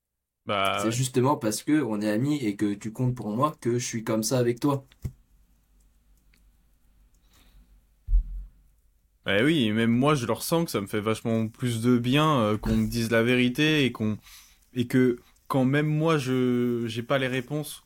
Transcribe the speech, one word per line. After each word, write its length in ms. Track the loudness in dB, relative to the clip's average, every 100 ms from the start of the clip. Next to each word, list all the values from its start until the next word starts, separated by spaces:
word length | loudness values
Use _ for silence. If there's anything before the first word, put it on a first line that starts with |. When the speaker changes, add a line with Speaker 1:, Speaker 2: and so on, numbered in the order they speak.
| _ _ _ _ -4
Speaker 1:
Bah, 320 | 0 0 0
Speaker 2:
C'est 100 | -2
Speaker 1:
ouais. 40 |
Speaker 2:
justement 440 | -2 -2 2 2 2
parce 260 | -2 -4
que 200 | 0 0
on 180 | 0 -2
est 100 | -2
amis 260 | 0 0 0
et 200 | -2 -2
que 160 | -2
tu 180 | -2 -8
comptes 220 | -4 -2
pour 140 | -2 -4
moi 240 | -2 -2 -2
que 180 | -4 -4
je 60 |
suis 180 | -4 -6
comme 180 | -2 -2
ça 160 | 0 0
avec 220 | 0 0
toi. 260 | 0 -2 -6 _ -16 -16 _ _ _ _ _ _ _ _ _ _ _ _ _ _ _ _ _ _ _ _ _ _ _ -20 _ -20 _ _ 2 2 2 -6 -14 -20 _ _ _ _ _ _ 0
Speaker 1:
Eh 160 | 2
oui, 220 | 4 2
et 80 | 2
même 180 | 2 2
moi, 240 | 2 2
je 100 | 2 0
le 60 |
ressens 320 | -4 -2 -2
que 60 | 0
ça 100 | -4
me 60 | -4
fait 140 | -4
vachement 480 | -2 -2 -2 -2 -2
plus 340 | -4 -4 0
de 160 | 2 2
bien, 420 | 2 2 2 2
euh, 180 | 2 0
qu'on 180 | 0 0
me 100 | 0
dise 220 | -2 0
la 120 | 2
vérité 640 | 4 4 2 2 2 2
et 80 | 0
qu'on, 240 | 0 -4 -4 -10 -20 -20 _ _
et 120 | -6 0
que 320 | 2 2 0 -8 _ -4
quand 160 | 0 2
même 200 | 0 0
moi, 320 | 0 2 0
je, 680 | 0 0 2 2 0 -2 -4
j'ai 160 | -6
pas 160 | -4 -2
les 100 | -2
réponses, 560 | -4 -4 -8 -8 -14